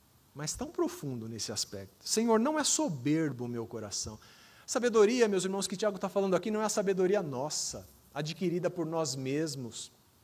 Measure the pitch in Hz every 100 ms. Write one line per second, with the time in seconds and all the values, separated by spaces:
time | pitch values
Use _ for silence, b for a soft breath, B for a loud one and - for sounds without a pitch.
0 | _ _ _ 135 151 - 294 349 339 -
1 | 143 123 113 113 - 104 - 98 95 -
2 | - - 233 220 247 311 277 - 302 143
3 | 131 156 156 123 120 120 113 117 107 -
4 | 117 110 B B B B - 262 240 220
5 | 208 247 220 196 185 196 190 185 214 196
6 | 190 202 196 175 220 214 214 220 196 190
7 | 185 208 165 123 147 - - 113 92 -
8 | - 139 151 170 180 170 170 175 160 165
9 | 156 135 131 143 160 135 120 - - -
10 | _ _